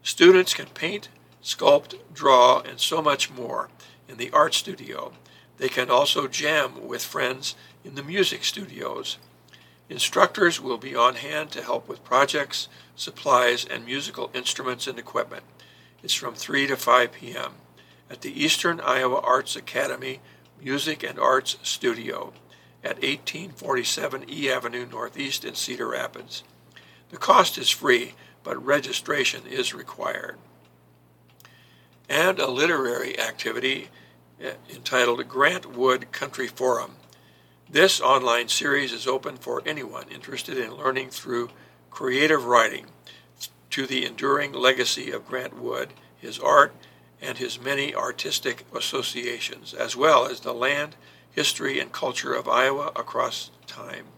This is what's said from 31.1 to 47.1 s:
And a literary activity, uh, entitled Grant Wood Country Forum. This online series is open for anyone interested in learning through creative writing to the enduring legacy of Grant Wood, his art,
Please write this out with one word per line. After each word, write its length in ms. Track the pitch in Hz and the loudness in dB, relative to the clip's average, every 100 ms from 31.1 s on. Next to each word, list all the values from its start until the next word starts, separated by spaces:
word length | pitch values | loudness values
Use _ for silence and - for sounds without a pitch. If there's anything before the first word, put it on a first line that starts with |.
| _ _ _ - - _ _ _ _ - | _ _ _ -20 -20 _ _ _ _ -2
And 300 | 143 180 190 | 2 4 2
a 100 | 139 | 0
literary 680 | 127 165 156 127 120 123 - | 2 2 2 0 -2 -4 -4
activity, 720 | 113 - 113 113 131 135 - - - _ _ _ | -4 -4 -6 -2 -2 -4 -8 -20 -20 _ _ _
uh, 60 | 131 - - | -12 -12 -18
entitled 540 | - - 127 120 120 127 | -12 -2 2 4 2 -4
Grant 460 | 127 147 135 - | 2 2 2 -8
Wood 380 | 120 127 127 120 | 0 2 2 -2
Country 340 | - 139 - 120 | -8 -8 -6 -8
Forum. 460 | - 127 117 - - - - _ _ _ _ _ | -2 0 0 -4 -14 -20 -20 _ _ _ _ _
This 300 | 143 185 - | 4 6 6
online 480 | 123 131 123 120 113 | 4 4 4 0 0
series 440 | - 143 143 135 | -2 0 0 -2
is 140 | 117 123 | -4 -4
open 300 | 131 147 131 | -4 -4 -10
for 260 | - - 151 | -8 -6 -4
anyone 400 | 151 127 - - | -6 -8 -12 -14
interested 460 | - - 131 - 131 | -16 -10 -10 -6 -6
in 200 | 113 120 | -6 -4
learning 340 | 131 131 131 | -2 -2 -6
through 400 | - - 120 120 - - _ _ | -12 -6 -4 -4 -12 -20 _ _
creative 560 | - 131 131 156 151 123 | -8 -2 2 4 4 6
writing 400 | 120 113 - - - - - _ _ - _ _ | 6 4 -2 -12 -20 -20 -20 _ _ -16 _ _
to 160 | - 135 | -6 -2
the 200 | 131 127 | -2 -4
enduring 460 | 113 135 143 143 | -2 0 0 0
legacy 580 | 135 127 127 120 - 131 | 2 2 4 0 -2 -4
of 160 | 127 - | -8 -8
Grant 340 | 127 - - | -8 -8 -8
Wood, 300 | 120 64 64 - - _ | -6 -6 -6 -12 -20 _
his 220 | 117 107 | -14 -2
art, 360 | 135 147 147 - - - _ | 6 6 6 2 -20 -20 _